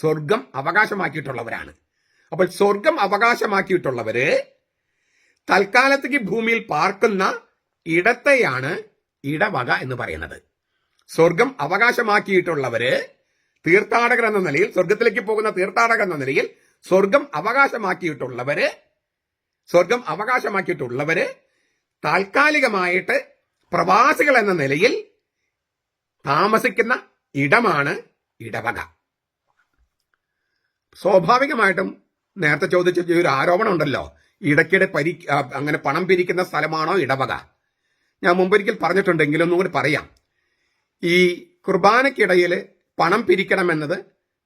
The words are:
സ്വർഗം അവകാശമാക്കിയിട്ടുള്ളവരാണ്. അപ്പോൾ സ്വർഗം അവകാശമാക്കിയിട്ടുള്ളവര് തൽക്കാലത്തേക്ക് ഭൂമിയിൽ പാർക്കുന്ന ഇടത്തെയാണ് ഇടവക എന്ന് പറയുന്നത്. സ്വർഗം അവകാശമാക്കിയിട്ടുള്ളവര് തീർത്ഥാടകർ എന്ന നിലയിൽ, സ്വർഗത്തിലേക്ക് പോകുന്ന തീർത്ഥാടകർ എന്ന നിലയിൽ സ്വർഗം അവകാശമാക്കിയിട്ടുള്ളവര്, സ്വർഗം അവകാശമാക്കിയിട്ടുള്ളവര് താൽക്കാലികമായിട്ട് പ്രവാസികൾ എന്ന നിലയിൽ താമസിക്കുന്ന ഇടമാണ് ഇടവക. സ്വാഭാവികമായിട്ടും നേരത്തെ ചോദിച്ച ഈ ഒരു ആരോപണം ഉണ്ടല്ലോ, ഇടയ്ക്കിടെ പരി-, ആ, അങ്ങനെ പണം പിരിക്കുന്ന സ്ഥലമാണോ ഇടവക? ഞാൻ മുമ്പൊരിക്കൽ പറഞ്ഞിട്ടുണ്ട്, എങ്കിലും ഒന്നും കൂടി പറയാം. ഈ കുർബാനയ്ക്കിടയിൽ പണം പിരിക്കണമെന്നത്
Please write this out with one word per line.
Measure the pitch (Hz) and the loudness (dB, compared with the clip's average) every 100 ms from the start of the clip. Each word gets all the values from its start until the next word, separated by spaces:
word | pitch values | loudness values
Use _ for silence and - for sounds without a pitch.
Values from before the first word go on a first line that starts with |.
സ്വർഗം | 160 156 147 220 262 | -2 -2 -2 -4 -4
അവകാശമാക്കിയിട്ടുള്ളവരാണ്. | 131 143 175 214 208 170 147 139 123 113 107 71 - _ _ _ _ _ | -8 -2 0 0 -2 -6 -6 -8 -10 -8 -10 -12 -20 _ _ _ _ _
അപ്പോൾ | 160 180 | 0 0
സ്വർഗം | - 202 202 254 330 | 2 2 2 0 0
അവകാശമാക്കിയിട്ടുള്ളവര് | 196 - 233 240 220 196 190 180 139 123 110 113 143 262 - _ _ _ _ _ _ _ _ _ - | 0 2 2 0 0 -2 0 -2 -2 -4 -4 0 0 0 -2 _ _ _ _ _ _ _ _ _ 0
തൽക്കാലത്തേക്ക് | 185 196 240 269 277 277 277 | 2 4 2 4 2 0 -4
ഭൂമിയിൽ | 196 220 226 233 - | -2 -4 -2 -2 -2
പാർക്കുന്ന | 151 175 196 233 196 190 466 - _ _ _ - | -2 0 0 -2 0 -2 -4 -14 _ _ _ -4
ഇടത്തെയാണ് | 165 180 247 - 269 185 127 135 190 427 _ _ _ | 0 2 0 2 2 2 -2 -4 -8 -10 _ _ _
ഇടവക | 135 156 208 156 120 | -8 -2 -2 -2 -4
എന്ന് | 175 139 | -4 -6
പറയുന്നത്. | 123 113 80 78 - _ _ _ _ _ _ _ | -8 -8 -10 -12 -16 _ _ _ _ _ _ _
സ്വർഗം | - 165 170 254 262 | 2 2 4 -2 -2
അവകാശമാക്കിയിട്ടുള്ളവര് | 147 190 233 240 226 208 196 190 175 156 131 113 123 160 - _ _ _ _ _ - | -4 0 0 0 0 0 2 0 0 -4 -2 -2 0 -2 -4 _ _ _ _ _ 2
തീർത്ഥാടകർ | 185 202 233 240 240 226 | 2 4 0 2 2 0
എന്ന | 208 | 0
നിലയിൽ, | 180 143 214 | 0 0 0
സ്വർഗത്തിലേക്ക് | 180 170 208 220 208 | 0 0 2 0 0
പോകുന്ന | 202 214 220 | -4 -2 -2
തീർത്ഥാടകർ | 185 190 208 233 226 | -2 -2 2 2 2
എന്ന | 202 156 | 0 -2
നിലയിൽ | 131 151 262 - _ _ - | -2 -2 -2 -8 _ _ 0
സ്വർഗം | 185 196 277 285 | 2 4 2 0
അവകാശമാക്കിയിട്ടുള്ളവര്, | 151 190 247 277 247 202 180 180 139 131 123 127 151 277 - _ _ _ _ _ _ _ _ _ | -6 -2 2 0 0 -6 -4 -6 -6 -10 -8 -6 -2 -2 -6 _ _ _ _ _ _ _ _ _
സ്വർഗം | 175 175 247 156 | 0 2 -2 -4
അവകാശമാക്കിയിട്ടുള്ളവര് | 160 214 247 - 196 180 151 127 120 151 165 294 523 _ _ _ _ _ _ | -6 -2 -2 -2 -6 -6 -8 -6 -6 -2 -2 -2 -6 _ _ _ _ _ _
താൽക്കാലികമായിട്ട് | 151 165 196 269 294 302 262 202 180 185 180 262 - _ _ _ _ | -2 -2 0 2 2 2 0 0 0 -2 -2 -4 -4 _ _ _ _
പ്രവാസികൾ | 170 170 190 269 311 294 254 | -2 2 4 4 4 2 2
എന്ന | 208 | 2
നിലയിൽ | 180 135 147 226 415 - _ _ _ _ _ _ _ _ _ _ _ 151 | 0 0 2 0 0 -8 _ _ _ _ _ _ _ _ _ _ _ -2
താമസിക്കുന്ന | 147 196 220 247 196 226 - - _ _ | 2 2 2 0 0 -2 -2 -6 _ _
ഇടമാണ് | 139 139 214 226 156 143 208 - _ _ _ | -4 2 2 2 0 -2 -6 -10 _ _ _
ഇടവക. | 113 110 110 98 85 _ _ _ _ _ _ _ _ _ _ _ _ _ _ _ _ _ _ _ _ | -10 -8 -6 -6 -10 _ _ _ _ _ _ _ _ _ _ _ _ _ _ _ _ _ _ _ _
സ്വാഭാവികമായിട്ടും | - 180 196 170 247 277 269 196 185 190 - _ _ _ - | -6 4 4 6 4 4 2 0 0 -4 -8 _ _ _ -2
നേരത്തെ | 156 151 180 | 0 0 2
ചോദിച്ച | 180 175 175 | 2 2 0
ഈ | 170 165 | 0 2
ഒരു | 170 | 2
ആരോപണം | 135 160 180 220 | 0 0 0 0
ഉണ്ടല്ലോ, | 175 143 113 76 _ _ _ | 0 -2 -4 -6 _ _ _
ഇടയ്ക്കിടെ | 147 147 160 185 185 | 0 0 2 2 0
പരി-, | 170 147 156 - | 0 -4 -6 -4
ആ, | 143 135 | -4 -2
അങ്ങനെ | 139 143 156 | -6 -6 -4
പണം | 147 147 180 | -2 -4 0
പിരിക്കുന്ന | 185 180 175 | 0 0 -2
സ്ഥലമാണോ | 180 151 156 160 156 190 | -2 -4 -4 -4 -2 -2
ഇടവക? | 131 135 127 76 - _ _ _ _ _ _ _ | 0 -2 -4 -6 -12 _ _ _ _ _ _ _
ഞാൻ | 190 180 | 0 2
മുമ്പൊരിക്കൽ | 185 208 202 220 | 2 4 2 2
പറഞ്ഞിട്ടുണ്ട്, | 165 180 185 165 | -2 0 0 2
എങ്കിലും | 151 156 | 0 2
ഒന്നും | 170 175 | 0 0
കൂടി | 185 | 0
പറയാം. | 156 131 143 - _ _ _ _ _ _ _ _ _ | -2 -2 -2 -6 _ _ _ _ _ _ _ _ _
ഈ | 175 175 180 175 - _ - | 0 4 4 0 -14 _ -4
കുർബാനയ്ക്കിടയിൽ | 185 196 233 269 269 202 185 175 190 196 _ _ - | 2 4 4 2 0 2 4 2 0 -6 _ _ -2
പണം | 160 208 233 | 0 0 2
പിരിക്കണമെന്നത് | 185 190 190 175 156 147 190 - _ _ _ | 0 2 0 0 -2 -4 -6 -8 _ _ _